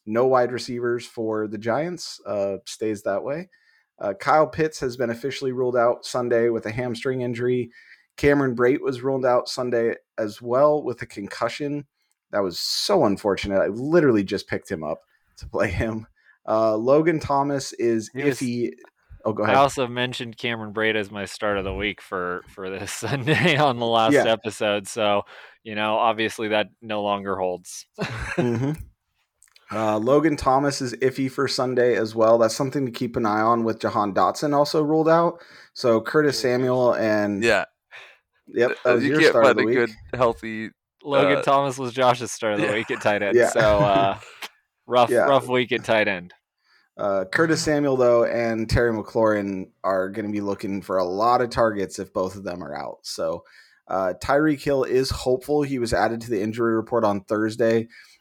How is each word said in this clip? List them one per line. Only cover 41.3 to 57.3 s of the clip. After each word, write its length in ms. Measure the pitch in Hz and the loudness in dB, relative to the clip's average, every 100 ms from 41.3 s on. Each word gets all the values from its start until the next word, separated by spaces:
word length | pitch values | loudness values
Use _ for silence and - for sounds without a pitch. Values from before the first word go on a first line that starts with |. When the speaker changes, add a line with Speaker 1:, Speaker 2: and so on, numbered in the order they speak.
| 85 | 2
Speaker 3:
uh, 40 | |
Speaker 2:
Thomas 360 | - 139 139 131 | 2 2 2 -2
was 140 | 127 | -6
Josh's 400 | 117 127 120 113 | 2 2 2 -2
start 220 | - 110 | -4 -2
of 60 | 104 | 0
the 60 | 104 | 0
Speaker 3:
Yeah. 60 | |
Speaker 2:
week 160 | 107 110 | -2 -4
at 100 | 120 | -2
tight 220 | 110 104 | 0 0
end. 140 | 101 120 | 2 2
Speaker 1:
Yeah. 140 | 113 | 4
Speaker 2:
So, 100 | 120 | 4
uh, 580 | 110 104 101 98 98 98 - - - | 4 4 4 4 2 -2 -10 -18 -18
Speaker 1:
<laughs> 340 | _ _ _ - | _ _ _ 0
Speaker 2:
rough, 200 | 123 120 | 2 4
Speaker 1:
Yeah. 100 | 117 110 | 4 4
Speaker 2:
rough 200 | 135 123 | 4 2
week 240 | 127 123 | 0 0
at 140 | 117 | -2
tight 240 | 98 110 104 | 2 2 2
end. 260 | 92 90 _ _ _ _ _ _ - | -2 -8 _ _ _ _ _ _ -6
Speaker 1:
Uh, 300 | 104 98 95 | -2 -2 0
Curtis 360 | - 165 160 | 0 2 0
Samuel, 340 | 165 147 143 131 | 0 0 2 4
though, 280 | 123 120 | 4 4
and 440 | 117 117 117 113 110 | 2 0 -2 -2 0
Terry 240 | 120 120 | 2 2
McLaurin 800 | 113 98 117 110 104 101 95 95 _ | 0 -2 0 2 2 -2 -6 -10 _
are 260 | 92 95 95 | -2 -2 -2
gonna 200 | 101 104 | -6 -6
be 100 | 104 | -4
looking 420 | 101 98 104 98 | -4 -6 -6 -6
for 160 | 87 95 | -4 -2
a 60 | |
lot 360 | 90 95 117 123 | -2 0 2 2
of 80 | 123 | 0
targets 500 | 123 113 101 92 - | 0 0 0 -6 -6
if 120 | 95 | -6
both 220 | 104 92 | -4 -4
of 80 | 98 | -6
them 220 | 95 90 | -10 -10
are 100 | 80 73 | -10 -10
out. 220 | 64 - | -10 -12
So, 420 | - - 82 85 - - - _ - | -12 -6 -4 -6 -10 -20 -20 _ -6
uh, 280 | 92 92 90 | -2 -2 -2
Tyreek 400 | - 139 156 139 | 0 2 2 0
Hill 220 | 143 139 | 0 0
is 280 | - 123 135 | 2 0 0
hopeful. 520 | - 131 127 - 147 | -2 -2 -2 0 -2
He 160 | 143 135 | 0 -2
was 160 | 117 | -2
added 260 | 104 110 117 | 0 -2 -4
to 80 | 113 | -4
the 120 | 110 | -4
injury 320 | 110 113 117 | -2 -2 0
report 300 | 113 110 120 | 0 0 0
on 180 | 107 101 | 0 0
Thursday. 640 | - | -2